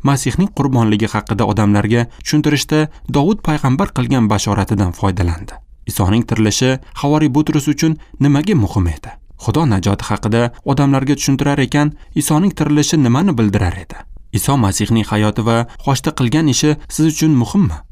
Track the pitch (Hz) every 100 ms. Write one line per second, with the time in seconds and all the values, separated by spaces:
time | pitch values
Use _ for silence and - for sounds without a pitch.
0 | 139 139 127 - 196 - 139 127 110 104
1 | 110 110 - 104 104 104 104 104 104 120
2 | 117 - - 151 151 143 - 156 151 -
3 | - 143 151 214 - 151 135 135 196 -
4 | 123 131 107 104 - 98 95 104 92 82
5 | 101 90 87 82 - - - - - -
6 | 98 110 117 107 107 - 127 131 - -
7 | 143 151 156 120 151 156 143 143 165 156
8 | - - 139 143 185 185 101 - 85 78
9 | - - - - - 147 160 98 92 98
10 | - 101 117 117 120 - - 135 139 135
11 | 135 143 - 135 143 143 - 147 147 -
12 | - - - 156 190 - 151 147 143 160
13 | 123 123 196 123 107 98 90 - - -
14 | - - - 113 - 139 101 98 104 113
15 | 101 107 107 107 110 113 117 - - 131
16 | - - 123 151 160 123 151 151 - -
17 | 160 151 160 139 117 202 143 80 -